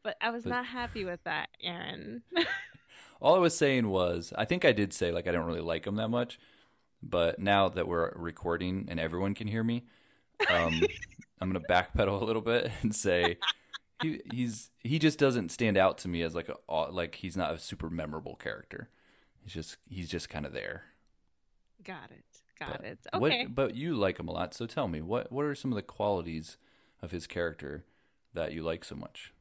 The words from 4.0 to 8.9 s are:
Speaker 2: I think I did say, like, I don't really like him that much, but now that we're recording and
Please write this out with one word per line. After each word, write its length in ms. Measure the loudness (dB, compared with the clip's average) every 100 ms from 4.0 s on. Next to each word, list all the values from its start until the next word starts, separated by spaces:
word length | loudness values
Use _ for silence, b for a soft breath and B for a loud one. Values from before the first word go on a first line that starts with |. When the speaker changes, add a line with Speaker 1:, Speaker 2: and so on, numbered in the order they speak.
| 4 0 -4 -4
Speaker 2:
I 80 | 0
think 180 | 4
I 80 | 6
did 220 | 6 2
say, 180 | 2 0
like, 160 | 0 0
I 60 |
don't 120 | 0 0
really 140 | -2
like 260 | -2 -2 -2
him 120 | -2
that 100 | 0
much, 300 | 0 -2 -8 b b b b b _
but 360 | -2 4 4 2
now 280 | 4 6 6
that 180 | 2 0
we're 280 | 2 0 -2
recording 720 | -8 -4 -2 0 0 -2
and 100 | -4